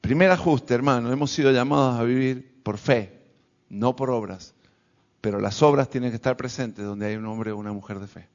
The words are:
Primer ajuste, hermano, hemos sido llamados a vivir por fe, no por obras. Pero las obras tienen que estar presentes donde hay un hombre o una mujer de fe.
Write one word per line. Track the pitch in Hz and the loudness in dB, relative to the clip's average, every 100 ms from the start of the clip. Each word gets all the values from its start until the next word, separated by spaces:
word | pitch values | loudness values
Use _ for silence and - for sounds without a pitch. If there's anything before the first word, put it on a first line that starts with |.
Primer | - 143 185 | 0 4 4
ajuste, | 180 175 139 - | 4 4 0 2
hermano, | 120 139 123 117 | 2 2 2 0
hemos | 135 143 | -2 -2
sido | - 139 | 2 4
llamados | 131 127 143 131 120 | 4 4 2 2 2
a | |
vivir | 117 127 131 127 - _ | 0 2 0 -2 -10 _
por | - 104 | -8 -6
fe, | - 123 95 - _ _ _ _ _ | 0 0 0 -16 _ _ _ _ _
no | 98 120 127 | -2 -2 0
por | 127 | -2
obras. | 120 104 92 - _ _ _ _ _ _ _ 107 | -2 -4 -12 -16 _ _ _ _ _ _ _ -4
Pero | 101 | -2
las | 101 104 | -4 4
obras | 151 143 131 | 4 4 0
tienen | 131 123 | -2 -4
que | 113 | -4
estar | 131 123 | -4 -4
presentes | 127 117 120 101 | -6 -6 -8 -8
donde | 104 101 107 | -10 -6 -6
hay | 107 | -6
un | 110 | -8
hombre | 110 110 | -6 -6
o | 104 | -6
una | 104 | -8
mujer | 104 - 101 | -10 -10 -12
de | 98 | -12
fe. | 90 82 | -18 -20